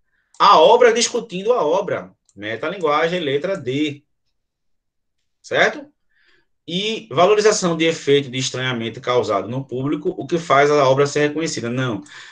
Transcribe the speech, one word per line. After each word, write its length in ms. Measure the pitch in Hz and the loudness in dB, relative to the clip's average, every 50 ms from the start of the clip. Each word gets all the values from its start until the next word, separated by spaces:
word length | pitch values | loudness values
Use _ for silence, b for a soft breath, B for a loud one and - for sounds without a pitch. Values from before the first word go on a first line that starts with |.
| _ _ _ _ _ _ _ _ | _ _ _ _ _ _ _ _
A 200 | 165 196 202 165 | 4 6 6 8
obra 340 | 160 185 233 247 247 233 214 | 8 8 6 6 6 4 4
discutindo 580 | 240 233 - - 233 - - 175 185 196 220 | 2 -2 -2 -4 -6 -8 -6 -10 -6 -2 0
a 120 | 247 233 160 | 0 0 0
obra. 480 | 147 165 180 - 143 127 98 92 92 _ _ _ _ _ | 0 0 -2 -2 -4 -6 -6 -8 -12 _ _ _ _ _
Metalinguagem, 840 | 98 101 107 117 - 151 156 196 202 170 147 147 151 165 165 180 180 | -14 -10 -10 -8 -6 -6 -8 -6 -4 -2 0 0 0 0 0 -2 -4
letra 380 | 165 135 135 143 - 185 196 185 | -4 -2 -4 -2 -4 -4 -6 -6
D. 460 | 127 123 131 143 151 147 135 - _ _ _ _ _ _ _ _ _ _ _ _ _ _ _ _ _ _ _ _ _ _ _ _ _ _ _ _ | -6 -6 -4 -4 -4 -4 -6 -10 _ _ _ _ _ _ _ _ _ _ _ _ _ _ _ _ _ _ _ _ _ _ _ _ _ _ _ _
Certo? 440 | _ - 113 139 180 214 - 302 - - _ _ _ _ _ _ _ _ _ _ _ _ _ _ _ - | _ -6 0 0 0 0 0 -4 -12 -18 _ _ _ _ _ _ _ _ _ _ _ _ _ _ _ -8
E 420 | 170 185 208 220 220 180 123 113 | -6 -6 -4 -4 -6 -8 -10 -6
valorização 640 | 123 151 175 196 214 208 208 214 202 - 190 175 165 | 0 2 2 4 4 4 4 2 2 2 0 -2 -2
de 100 | 156 165 | 0 0
efeito 440 | 165 160 - - - 143 143 139 131 | 0 0 -2 0 2 2 2 2 -2
de 80 | 120 131 | -6 -6
estranhamento 640 | 131 - - 127 127 127 123 117 113 117 113 - | -6 -6 -6 -4 -4 -4 -4 -4 -6 -8 -8 -8
causado 480 | - 123 123 123 107 101 104 98 92 104 | -6 0 0 0 0 0 -2 -2 -2 -4
no 160 | 123 135 139 | -8 -8 -8
público, 440 | - 120 127 131 143 160 160 - 185 | -8 -8 -6 -4 -4 -4 -4 -4 -6
o 180 | 180 - - 135 | -6 -6 -6 -4
que 100 | 175 165 | -4 -4
faz 320 | 165 - 135 139 143 147 | 0 2 4 4 4 4
a 180 | 147 147 139 131 | 4 4 4 4
obra 200 | 135 135 143 139 | 4 4 2 0
ser 200 | - 147 147 147 | 2 0 0 0
reconhecida. 420 | 147 156 165 156 - - 113 117 | -2 -4 -6 -6 -6 -6 -6 -6
Não. 320 | 120 131 131 123 110 98 B B B B B B | -4 -4 -4 -4 -6 -8 B B B B B B